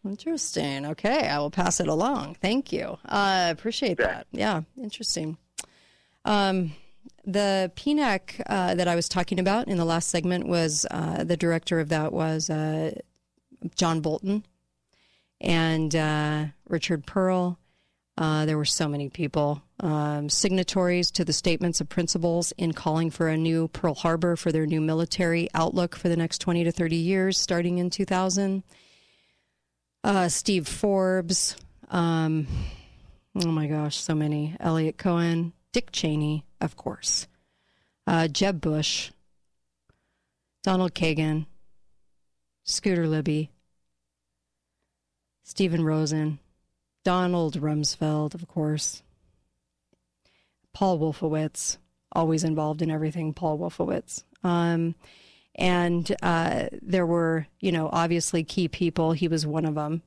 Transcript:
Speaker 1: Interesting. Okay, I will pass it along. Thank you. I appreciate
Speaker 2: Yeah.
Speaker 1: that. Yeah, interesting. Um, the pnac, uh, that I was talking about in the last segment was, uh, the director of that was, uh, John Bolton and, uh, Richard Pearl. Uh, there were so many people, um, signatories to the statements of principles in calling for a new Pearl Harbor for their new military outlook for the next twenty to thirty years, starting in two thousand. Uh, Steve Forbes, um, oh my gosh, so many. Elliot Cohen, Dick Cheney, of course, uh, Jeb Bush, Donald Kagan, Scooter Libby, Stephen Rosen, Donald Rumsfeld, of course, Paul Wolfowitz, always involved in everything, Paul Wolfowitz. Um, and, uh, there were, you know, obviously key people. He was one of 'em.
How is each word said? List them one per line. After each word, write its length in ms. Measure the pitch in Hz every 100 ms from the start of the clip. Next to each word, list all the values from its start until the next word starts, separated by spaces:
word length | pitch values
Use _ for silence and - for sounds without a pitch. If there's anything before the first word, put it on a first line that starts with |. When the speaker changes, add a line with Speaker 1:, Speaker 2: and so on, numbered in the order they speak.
Speaker 1:
Interesting. 800 | 202 208 320 330 - - 147 139 165
Okay, 420 | - 208 294 -
I 100 | 147
will 120 | 147
pass 280 | 190 180 -
it 80 | 160
along. 500 | 156 226 277 143 170
Thank 320 | 190 247 -
you. 260 | - - -
I 440 | - 202 196 190 170
appreciate 480 | 160 220 - 240 170
Speaker 2:
Yeah. 60 | 104
Speaker 1:
that. 200 | 87 -
Yeah, 300 | - 214 170 160 -
interesting. 600 | 220 - 214 170 156 160 _ - - _ _ _ _ _
Um, 480 | - 208 196 190 165 - - - - -
the 460 | 202 190 202 190 185 -
pnac, 640 | 294 294 269 190 - - -
uh, 280 | 202 180
that 140 | 180 175
I 80 | 170
was 120 | 170
talking 300 | 185 175 185
about 300 | 185 214 -
in 80 | 185
the 80 |
last 240 | 165 165 -
segment 380 | 175 175 180 -
was, 380 | 175 160 151 -
uh, 320 | - 160 170
the 120 | 165 170
director 420 | 170 165 - 165
of 100 | 151
that 220 | 160 156
was, 360 | - 160 156 156
uh, 480 | 156 156 156 160 - - _ _ _ _ - 160 -
John 240 | 175 165
Bolton 440 | 156 156 190 214 - _ _ _ _ _ _ _ _ _
and, 540 | - 165 165 160 156
uh, 520 | 160 156 151 151 151 151 - -
Richard 380 | 165 - 160 -
Pearl. 520 | 196 185 185 180 175 _ _ _ _ _ -
Uh, 260 | 160 156
there 140 | 151 151
were 60 |
so 240 | 147 - 156
many 200 | 147 139
people, 540 | - 151 156 147 143 _ -
um, 480 | 170 151 147 147 147
signatories 840 | - 202 185 180 190 180 175 175
to 120 | -
the 80 | 160
statements 480 | 147 180 165 175 165
of 80 | 147
principles 640 | - 165 180 170 170 170 -
in 140 | 170
calling 360 | 156 156 160 165
for 180 | - 165
a 80 | 160
new 320 | 165 165 160
Pearl 260 | - 170
Harbor 420 | 143 165 165 175 170
for 140 | 170
their 140 | 160 156
new 140 | 156
military 680 | 156 160 170 - 170 170 170
outlook 400 | 160 165 180 175 -
for 120 | 175
the 80 | 170
next 220 | 165 -
twenty 240 | - 170
to 60 | 170
thirty 240 | 170 165 165
years, 420 | 165 190 190 190
starting 400 | - 175 175 180
in 100 | 180
two 160 | -
thousand. 600 | 190 185 190 185 196 190 - - _ _ _ _ _ _ _ _ _ _ _ _
Uh, 240 | 208 196 175
Steve 380 | - - 190 147
Forbes, 880 | - 208 196 185 185 170 185 - - - _ -
um, 580 | 180 170 165 160 156 143 - - - - - - - _ 196
oh 60 | 170
my 160 | 160 151
gosh, 280 | 151 151 -
so 180 | - 156
many. 400 | 151 147 151 170
Elliot 380 | 170 160 156 -
Cohen, 540 | 190 170 170 165 170 _ _
Dick 180 | 240 -
Cheney, 520 | - 160 151 151 151 - -
of 160 | 156 -
course, 520 | - - - - - _ _ _ _ _ _ _ -
uh, 200 | 170 165
Jeb 320 | 139 196 175
Bush, 500 | 160 151 147 - - _ _ _ _ _ _ _ _ _ _ _ _ _ _ _
Donald 280 | 196 185 180
Kagan, 540 | - 165 156 156 156 156 - - - _ _ _ _ _ _ _ _
Scooter 420 | - - 208 175 165
Libby, 440 | 156 147 151 156 _ _ _ _ _ _ _ _ _ _ _ _ _ _ _ _ _ _ _
Stephen 420 | - - 190 165
Rosen, 540 | 156 156 151 156 156 147 _ _ _ _ _ _
Donald 560 | 190 180 180 175 160 143
Rumsfeld, 760 | 151 151 147 - 156 151 151
of 120 | 170 170
course, 540 | - 151 151 - - _ _ _ _ _ _ _ _ _ _ _ _ _ _ _ _ _
Paul 260 | - 196 170
Wolfowitz, 800 | 156 147 156 156 156 - - - _ _ _
always 320 | - 165 160
involved 380 | 165 156 151 151
in 80 | 165
everything, 440 | 156 156 170 156
Paul 240 | - 170 151
Wolfowitz. 680 | 175 - 170 190 - - _ _
Um, 500 | 180 170 170 165 165 165 - - - - _
and, 600 | - 185 180 175 175 165 -
uh, 440 | 175 165 165 - - -
there 260 | - 185 170
were, 400 | 170 165 165 151 _
you 120 | 190
know, 160 | 165 156
obviously 500 | 160 170 170 - 170
key 240 | 160 - 165
people. 440 | - 170 165 160
He 160 | 160 170
was 180 | 160 151
one 180 | 156 156
of 100 | 151
'em. 260 | 151 165